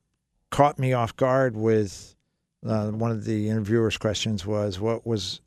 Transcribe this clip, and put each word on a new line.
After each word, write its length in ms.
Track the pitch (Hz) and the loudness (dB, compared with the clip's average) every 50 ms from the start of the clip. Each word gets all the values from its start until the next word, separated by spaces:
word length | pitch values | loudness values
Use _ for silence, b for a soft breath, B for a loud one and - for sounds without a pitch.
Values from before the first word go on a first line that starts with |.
| _ _ _ _ _ _ _ _ _ _ | _ _ _ _ _ _ _ _ _ _
caught 280 | - - 143 143 - - | 4 4 4 4 4 0
me 140 | 131 131 | 0 0
off 240 | 127 120 117 107 - | 2 2 0 -2 -2
guard 400 | - 135 127 127 135 135 127 110 | 0 0 2 4 2 2 2 0
with, 580 | 107 110 113 113 110 107 95 - - - - _ _ _ _ _ _ _ _ _ _ - | 0 2 4 4 4 2 -2 -6 -12 -18 -20 _ _ _ _ _ _ _ _ _ _ -4
uh, 260 | 113 110 107 104 107 | -2 -2 -2 -2 -2
one 200 | 107 110 117 117 | -4 -2 -2 -2
of 140 | 117 107 104 | -2 -4 -4
the 240 | 110 113 107 104 107 | -2 -2 0 0 0
interviewer's 480 | 110 110 104 98 113 117 113 107 - | 0 -2 0 2 2 2 2 2 0
questions 480 | - - 110 104 - - 117 107 95 87 | 0 -2 -2 -2 -2 -2 -2 -2 -2 -2
was, 320 | 101 107 104 104 104 92 95 | -4 -2 -2 -2 -2 -2 -2
what 280 | 104 113 113 113 - | -2 -2 -2 -2 -2
was 340 | 117 113 104 92 95 - - _ | -2 -2 -2 -2 -6 -10 -12 _